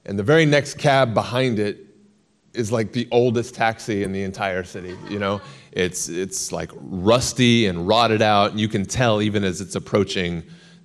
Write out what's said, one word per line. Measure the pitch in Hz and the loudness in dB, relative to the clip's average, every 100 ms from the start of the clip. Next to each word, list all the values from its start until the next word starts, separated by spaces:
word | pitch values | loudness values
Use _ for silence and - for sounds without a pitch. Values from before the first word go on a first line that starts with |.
And | - 101 | -8 -4
the | |
very | 101 160 156 | 4 4 6
next | 143 139 - | 4 0 -2
cab | 147 135 127 | 2 4 4
behind | 110 101 123 131 107 | 2 -2 0 0 0
it | 104 92 - _ _ _ _ _ _ - | -2 -6 -14 _ _ _ _ _ _ -6
is, | 110 | -2
like, | 117 107 | -2 -2
the | 123 120 | -4 -2
oldest | 120 127 117 117 | 2 2 0 -4
taxi | - 113 110 - 101 | -2 -2 -2 -4 -2
in | 98 | -2
the | 98 | -4
entire | 98 95 98 92 | -6 -4 -4 -4
city, | 92 101 90 92 - | -6 -10 -14 -14 -10
you | 101 | -4
know? | 98 101 - - - | -4 -4 -8 -20 -10
It's, | 98 92 - - | -2 -2 -2 -6
it's, | 87 95 - - | -6 -6 -6 -8
like, | 85 82 | -6 -8
rusty | - 67 92 95 120 - - 120 117 104 | -10 -10 -2 2 2 2 2 4 4 2
and | 87 87 | 0 2
rotted | 110 117 107 | 4 4 4
out, | 110 104 101 | 4 4 2
and | 107 | 0
you | 107 | -2
can | 110 | -2
tell | 95 110 123 107 | -4 0 2 2
even | 107 104 | 0 0
as | 98 87 | -2 -4
it's | 92 98 | -6 -8
approaching, | - 113 95 98 87 85 - - - - | -2 0 0 -2 -4 -4 -10 -18 -20 -20